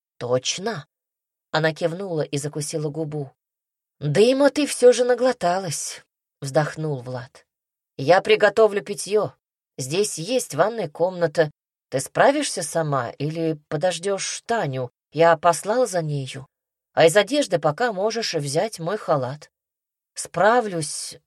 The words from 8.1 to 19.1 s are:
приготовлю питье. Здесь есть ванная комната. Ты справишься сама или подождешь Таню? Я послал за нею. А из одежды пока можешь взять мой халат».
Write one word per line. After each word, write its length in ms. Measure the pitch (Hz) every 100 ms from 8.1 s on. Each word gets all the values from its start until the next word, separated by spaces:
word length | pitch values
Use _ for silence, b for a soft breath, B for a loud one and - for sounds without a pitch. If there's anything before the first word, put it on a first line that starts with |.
| 185
приготовлю 640 | 190 214 208 202 220 202
питье. 500 | 165 185 - 208 160 - _ _ _ -
Здесь 400 | 127 170 208 -
есть 360 | 170 254 -
ванная 340 | 143 196 226 165
комната. 640 | - 175 180 165 170 151 - _ _ _
Ты 120 | 135
справишься 640 | - - 220 285 277 -
сама 480 | 160 165 156 139 117
или 480 | - 143 165 160 151 _
подождешь 760 | 151 180 165 190 190 - - -
Таню? 440 | 226 160 131 123 _ _
Я 240 | 147 170 165
послал 500 | 175 - 196 240 233
за 160 | 180
нею. 440 | 156 143 131 131 135 _ _ _ _
А 120 | - 160
из 100 | 196
одежды 420 | 196 294 233 175
пока 340 | 156 147 240
можешь 420 | 185 214 220 220
взять 460 | 165 143 147 220 -
мой 180 | 165 208
халат». 520 | -